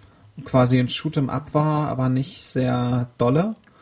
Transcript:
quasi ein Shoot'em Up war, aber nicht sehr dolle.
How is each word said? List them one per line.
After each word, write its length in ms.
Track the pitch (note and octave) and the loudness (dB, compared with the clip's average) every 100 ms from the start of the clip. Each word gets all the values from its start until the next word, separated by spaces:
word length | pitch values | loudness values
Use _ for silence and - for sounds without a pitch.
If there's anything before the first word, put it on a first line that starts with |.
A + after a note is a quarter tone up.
| - _ - - | -20 _ -20 -16
quasi 340 | - C3 B2 B2+ | 0 2 4 4
ein 80 | B2 | 2
Shoot'em 440 | - D#3 D3+ C3+ | -2 -4 -2 -2
Up 220 | C3+ D3+ | -4 -2
war, 360 | D3+ D3+ D3+ D3+ | 0 2 0 -2
aber 200 | B2+ B2+ | 0 0
nicht 360 | B2+ C3+ - | 0 -2 -8
sehr 640 | - C3 B2+ B2 A#2+ B2 B2 - | -6 -2 0 0 0 0 -2 0
dolle. 380 | A#2+ D3 G#3 A3 _ - | 2 2 0 -6 _ -20